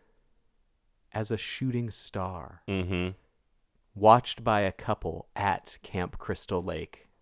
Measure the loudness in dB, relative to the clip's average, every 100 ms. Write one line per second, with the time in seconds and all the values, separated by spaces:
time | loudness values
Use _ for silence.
0 | _ _ _ _ _ _ _ _ _ _
1 | _ -6 -4 -4 -6 -4 -2 0 -2 -6
2 | -8 -6 -6 -6 -12 -12 -4 -2 0 0
3 | -2 -6 _ _ _ _ _ _ _ 6
4 | 8 8 6 -4 2 2 2 0 -4 -2
5 | -4 -6 -8 -2 0 0 -4 -20 -8 -4
6 | -4 -6 -6 -6 -4 -4 -2 -6 -8 -14
7 | -20 _